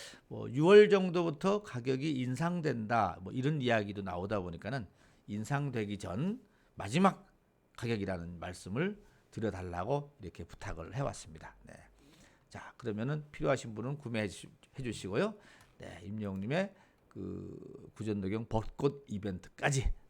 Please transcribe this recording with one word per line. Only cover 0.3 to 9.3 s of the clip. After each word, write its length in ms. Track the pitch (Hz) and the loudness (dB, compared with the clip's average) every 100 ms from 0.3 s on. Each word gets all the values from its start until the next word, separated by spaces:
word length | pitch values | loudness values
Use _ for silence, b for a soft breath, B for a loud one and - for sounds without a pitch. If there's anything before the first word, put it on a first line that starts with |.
| 117 110 | -8 -4
유월 380 | 123 160 208 214 | 4 10 12 12
정도부터 760 | 196 185 170 170 147 185 208 208 | 8 4 2 0 2 2 2 0
가격이 480 | 127 120 131 156 131 | -4 0 0 0 0
인상된다, 1000 | 127 127 170 175 151 120 107 117 95 85 | 0 0 0 0 0 -2 0 2 2 0
뭐, 120 | 92 | -6
이런 280 | 120 131 156 | -2 0 2
이야기도 420 | 123 113 101 101 | 4 4 2 -4
나오다 380 | 95 90 98 104 | -4 -4 -2 -2
보니까는 460 | 90 82 98 135 95 b b b - | -2 -6 -6 -6 -6 b b b -8
인상되기 720 | 104 107 143 143 117 104 101 | -6 -2 -2 0 -2 -2 -4
전 420 | 95 92 180 254 - b b - | -4 -2 -2 -4 -10 b b -10
마지막 500 | 98 143 190 - - _ _ _ _ - | -2 4 4 4 -6 _ _ _ _ -8
가격이라는 640 | 120 113 98 92 85 87 | -2 0 0 -2 -4 -8
말씀을 640 | 90 90 92 110 185 208 b b b | -10 -10 -6 -2 -2 -2 b b b